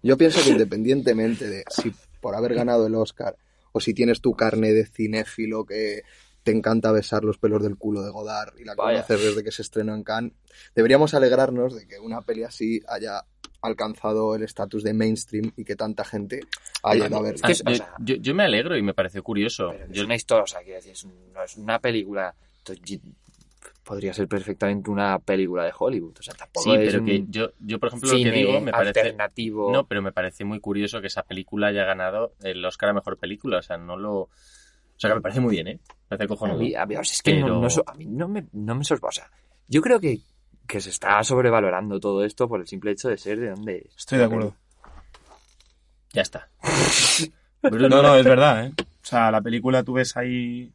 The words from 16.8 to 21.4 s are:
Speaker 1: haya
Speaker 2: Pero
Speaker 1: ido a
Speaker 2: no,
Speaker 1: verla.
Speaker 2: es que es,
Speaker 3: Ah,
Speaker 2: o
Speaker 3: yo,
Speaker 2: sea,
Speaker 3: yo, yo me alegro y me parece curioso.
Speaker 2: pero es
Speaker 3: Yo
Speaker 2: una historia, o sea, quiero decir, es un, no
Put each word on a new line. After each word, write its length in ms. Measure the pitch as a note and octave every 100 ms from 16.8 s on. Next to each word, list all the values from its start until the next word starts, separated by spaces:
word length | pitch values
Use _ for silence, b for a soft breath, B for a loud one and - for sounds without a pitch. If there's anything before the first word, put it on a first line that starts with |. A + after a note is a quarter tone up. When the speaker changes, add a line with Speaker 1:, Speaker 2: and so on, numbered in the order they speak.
Speaker 1:
haya 220 | - G#2+
Speaker 2:
Pero 20 | G#2
Speaker 1:
ido 100 | G#2+
a 40 |
Speaker 2:
no, 20 |
Speaker 1:
verla. 140 | G#2+ -
Speaker 2:
es 60 |
que 100 | -
es, 100 | F3
Speaker 3:
Ah, 40 | A#2
Speaker 2:
o 20 |
Speaker 3:
yo, 60 | A#2+
Speaker 2:
sea, 180 | - -
Speaker 3:
yo, 140 | A#2 C3
yo 180 | B2+
me 80 | E3+
alegro 340 | G3 G#2+ D#3+ D3+
y 60 |
me 100 | G2+
parece 300 | F#2+ F#2 G2+
curioso. 460 | - G2+ A2 - F2+
Speaker 2:
pero 140 | D2+
es 60 | F2+
Speaker 3:
Yo 120 | F#2+
Speaker 2:
una 120 | G#2 A#2
historia, 260 | - A2+
o 40 | G2
sea, 140 | F2+
quiero 140 | F#2 F#2
decir, 160 | F#2+
es 120 | F#2+
un, 280 | F#2+ F2+ _
no 120 | F#2+